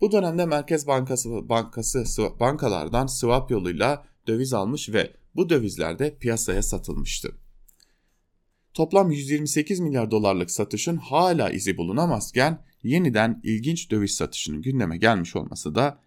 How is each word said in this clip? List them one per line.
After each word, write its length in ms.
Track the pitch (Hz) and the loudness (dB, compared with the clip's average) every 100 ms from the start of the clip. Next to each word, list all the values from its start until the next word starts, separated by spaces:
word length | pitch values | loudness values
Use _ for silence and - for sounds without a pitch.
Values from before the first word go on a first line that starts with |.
Bu 120 | 208 | 2
dönemde 340 | 208 175 165 175 | 4 2 0 0
Merkez 400 | 147 143 156 143 | 0 0 -2 2
Bankası, 640 | 135 131 127 113 113 - | 0 0 -2 -4 -6 -2
Bankası 560 | 117 113 - 110 131 | -2 -2 -6 -2 -2
sıva-, 360 | 110 - 107 - | -2 0 -2 0
bankalardan 640 | 120 147 131 90 78 120 135 | 0 2 0 0 0 -2 -2
swap 440 | - 117 127 131 | 0 2 2 2
yoluyla 560 | 127 90 87 120 143 - _ - | -2 0 0 0 0 -6 _ -4
döviz 260 | 113 131 | -2 0
almış 400 | 113 98 147 - | 0 0 -4 -2
ve 180 | 107 82 - _ | 0 0 -4 _
bu 160 | 156 175 | -2 2
dövizler 480 | 151 104 87 80 85 | 2 0 -2 -4 -2
de 200 | 147 - | -4 -4
piyasaya 440 | 117 113 - 95 | -4 -2 0 0
satılmıştı. 720 | - 98 - - - - - - - - - _ _ _ _ _ _ _ _ _ _ | 0 -2 -4 -4 -4 -4 -8 -12 -20 -20 -20 _ _ _ _ _ _ _ _ _ _
Toplam 360 | - 160 196 180 | -2 4 4 4
yüz 200 | 147 139 | 2 0
yirmi 180 | 147 151 | -2 0
sekiz 320 | 156 151 185 | -2 0 0
milyar 300 | 160 131 107 | 0 0 2
dolarlık 400 | 110 104 92 87 | 2 4 2 0
satışın 460 | - 104 107 - 165 | -2 -2 -2 -2 -4
hala 540 | - 147 185 170 98 | 0 2 4 4 0
izi 260 | 92 95 85 | -2 -2 -2
bulunamazken 880 | 85 120 175 113 - 123 147 165 - _ | -2 0 0 0 -2 2 2 0 -10 _
yeniden 580 | 113 160 165 107 113 - | 0 2 2 4 2 0
ilginç 480 | - 110 131 165 - | -2 -2 -2 -4 -2
döviz 200 | 107 98 | 0 0
satışının 520 | - 73 - 78 76 | -2 -4 -6 -6 -6
gündeme 360 | 120 135 90 85 | -2 0 0 2
gelmiş 380 | 110 104 82 92 | 2 2 0 -4
olması 380 | 78 - 82 | -6 -8 -4
da 240 | 78 143 135 | 0 0 -2